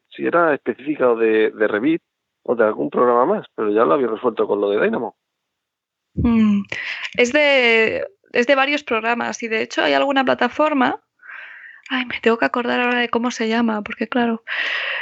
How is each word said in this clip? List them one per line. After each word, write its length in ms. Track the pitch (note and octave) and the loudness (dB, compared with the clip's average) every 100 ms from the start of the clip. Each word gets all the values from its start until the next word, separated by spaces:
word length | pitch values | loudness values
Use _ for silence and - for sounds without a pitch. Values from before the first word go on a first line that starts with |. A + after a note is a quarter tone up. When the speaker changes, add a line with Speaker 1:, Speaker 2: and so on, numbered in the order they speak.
| _ | _
Speaker 1:
si 100 | - | -6
era 300 | D#3 E3+ E3+ | -2 2 2
específica 560 | C#3 - A2+ C3+ C#3+ B2+ | 0 -2 -6 -6 0 2
o 60 | A2+ | 2
de, 340 | A2+ A2 G#2+ | 2 4 2
de 160 | - G#2 | 2 0
Revit 360 | G#2 C#3 E3+ _ _ _ _ | 0 0 -2 _ _ _ _
o 120 | - | -6
de 100 | A#2 | 2
algún 260 | A2 A2+ D3 | 2 2 -4
programa 340 | F#3+ B2 A#2+ | 2 4 4
más, 220 | C#3 G#3 - - | 2 0 -6 -6
pero 140 | G#2+ | -2
ya 120 | G#2 | 2
lo 100 | C3 | 2
había 120 | D#3 A#2+ | 2 0
resuelto 400 | G#2+ B2 G#2+ G2+ | -2 -4 -2 -2
con 140 | G#2 | 0
lo 80 | G2+ | 0
de 140 | G#2 | 0
Dynamo. 320 | F#3+ A3 G#2+ - _ _ _ _ _ _ _ _ _ | 0 -2 -6 -10 _ _ _ _ _ _ _ _ _
Speaker 2:
Mm, 480 | - A#3+ A3+ G#3+ G3+ G3 - - - - - | -2 2 4 4 2 -2 -8 -8 -10 -10 0
es 160 | B3 | 2
de, 720 | D4 C#4+ C#4 A#3+ A3+ A3 - - _ _ | 4 4 4 4 4 2 0 -6 _ _
es 140 | - A#3+ | -2 2
de 80 | |
varios 300 | C#4 C4+ D4 | 2 2 -2
programas 580 | D4 A3+ A3+ A#3 A#3 A3 | -2 -4 -2 -2 -4 -6
y, 60 | A3+ | -6
de 140 | A3 | -4
hecho, 200 | A#3+ - | -4 -2
hay 120 | D#4 | 2
alguna 300 | C#4 C#4 C4+ | 2 2 2
plataforma, 760 | C4 B3 B3 - D4+ D4 B3+ G#4+ _ _ - - - - - - - | 2 2 0 0 0 2 0 -2 _ _ -20 -18 -18 -20 -20 -20 -8
ay, 160 | B3+ B3 | -6 -6
me 140 | - | -2
tengo 180 | A#3 A3+ | 0 0
que 60 | |
acordar 360 | C4 B3+ A#3+ B3 | 0 -2 -2 0
ahora 200 | B3 B3 | 0 0
de 80 | A#3+ | -2
cómo 220 | A#3 A#3+ | -2 -4
se 160 | - A3+ | -4 -2
llama, 340 | A3+ A#3 G#3+ | 0 0 -2
porque, 260 | G3+ - A3 | -8 -8 -4
claro, 360 | B3 A#3 A3+ - - - - - - | 0 0 -2 -6 -6 -4 -6 -6 -8